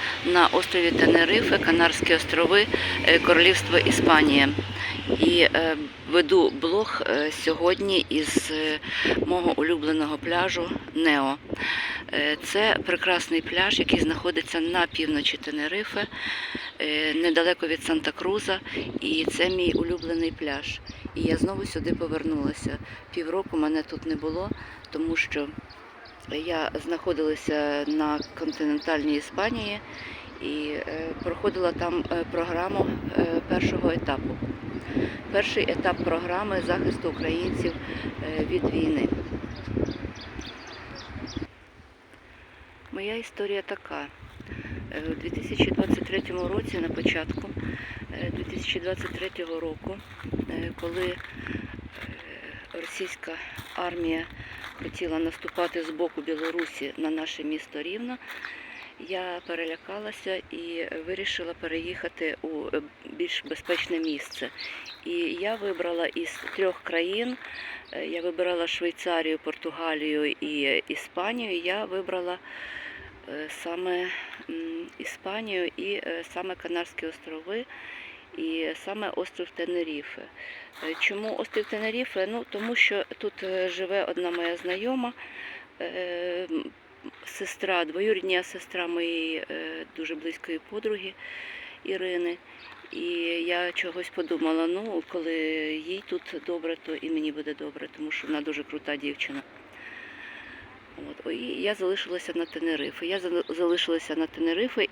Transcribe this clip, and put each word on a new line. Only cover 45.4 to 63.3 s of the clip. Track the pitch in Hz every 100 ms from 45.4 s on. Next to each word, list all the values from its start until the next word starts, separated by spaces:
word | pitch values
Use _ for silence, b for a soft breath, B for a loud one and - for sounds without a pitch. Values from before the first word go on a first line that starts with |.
| 123 135 -
двадцять | - 196 -
третьому | - 190 - 180 175
році, | 202 208 180
на | 165
початку, | 165 160 165 156 - - - B B B B B
е, | - -
дві | -
тисячі | - - - 185
двадцять | 175 185 -
третього | 175 185 - 165 165
року, | 165 156 - 196 - - - - -
е, | - - -
коли, | 170 170 180
е, | 180 B B B B B B B B B B B B B B B
російська | 170 165 - 185 - - 165 B B -
армія | - 180 175 165 165 170 B B B B -
хотіла | - - 175 160
наступати | 165 - 175 - 170 175
з | 160
боку | 156 170 -
Білорусі | 151 156 165 170 160 - 139 -
на | 156
наше | 160 156 -
місто | 147 156 - 147
Рівно, | 160 208 240 254 B B B B B B B - 170
я | 185 185 175 -
перелякалася | 165 165 165 - 202 214 208 196 190 -
і | - 170 165 - 165 160
вирішила | 190 196 - 170 170
переїхати | 170 165 170 180 170 - 160 -
у, | 160 156 -
е, | 156 147 -
більш | - 151 175